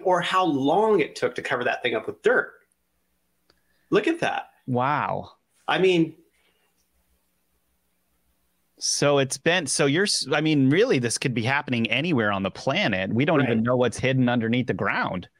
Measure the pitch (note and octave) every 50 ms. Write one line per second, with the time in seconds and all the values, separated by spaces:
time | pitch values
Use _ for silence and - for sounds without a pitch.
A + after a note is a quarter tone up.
0 | - F#3+ F3+ F3 F3 - F#3 F#3 F#3 E3+ D3 C3+ C3+ C#3 D#3+ F#3+ G#3+ A3 G#3+ F#3
1 | C#3+ - - - - A#2+ - - A2+ - C#3 B2 B2 - - - - B2 A2+ A2
2 | - - G#2 - - G#3 B3+ G3+ - - - - _ _ _ _ _ _ _ _
3 | _ _ _ _ _ _ _ _ _ _ _ _ _ _ _ _ _ _ D3+ G3
4 | - E4 E4 E4 - G#2+ - - - - _ _ _ - B2+ A#2+ B2 C3+ D3 C#3
5 | A2+ F#2 F#2+ G2 F#2+ - - _ _ _ _ _ _ - C#3+ D#3+ F3+ F#3+ F#3 F3
6 | E3 D#3 - - _ _ _ _ _ _ _ _ _ _ _ _ _ _ _ _
7 | _ _ _ _ _ _ _ _ _ _ _ _ _ _ _ _ _ _ _ _
8 | _ _ _ _ _ _ _ _ _ _ _ _ _ _ _ - - - - -
9 | D3 C#3+ D3 C#3+ C3+ C3+ - - - D#3+ E3+ F#3 E3 B2+ - - D#3 C#3 C#3 E3+
10 | G3+ G#3 - - - C3 C#3+ D3+ D3+ D#3 D#3 D3 C3+ C3 C#3+ F3 A3 C4+ G#3+ C#3
11 | C3+ A#2+ - - - C#3+ A#2 A#2+ G#2+ A#2+ C3+ C#3+ D3 - B2+ A#2 A2+ A2+ A2+ B2
12 | D3 F3+ E3 A#2+ A2 G#2 G2+ G2 F#2+ F#2+ - - - - C3+ F#3 G#3 D3+ G2+ F#2
13 | F#2+ G2 G#2+ A2+ - E3 F3 C#3+ C3 A#2 A#2 A2+ A2 B2 B2+ B2+ B2 A#2+ - -
14 | - C3 C3+ C3 C3 A#2+ A#2+ B2 A2+ A2+ A#2 B2+ A#2+ - - - A2+ G2 C3 G3+
15 | B3 A#2+ F#2+ F#2 F2 - _